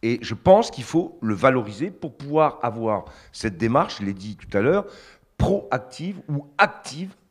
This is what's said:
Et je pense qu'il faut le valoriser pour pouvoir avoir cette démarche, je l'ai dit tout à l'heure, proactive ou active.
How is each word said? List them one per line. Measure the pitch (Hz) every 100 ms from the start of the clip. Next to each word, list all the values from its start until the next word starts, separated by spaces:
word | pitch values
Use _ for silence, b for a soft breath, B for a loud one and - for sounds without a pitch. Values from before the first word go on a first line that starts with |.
Et | 113 117
je | - 117
pense | - 190 -
qu'il | -
faut | 117 160 185 -
le | 113
valoriser | 101 131 127 107 104 175
pour | - 156 -
pouvoir | 143 151 151 -
avoir | 120 110 113 104 - B B
cette | - 113 87
démarche, | 113 131 175 -
je | 101
l'ai |
dit | 98 101 104
tout | - -
à |
l'heure, | 131 190 196 B B B _ _
proactive | - 196 - 131 - - 170 185 -
ou | 143 143 -
active. | 202 - - 143 190 - _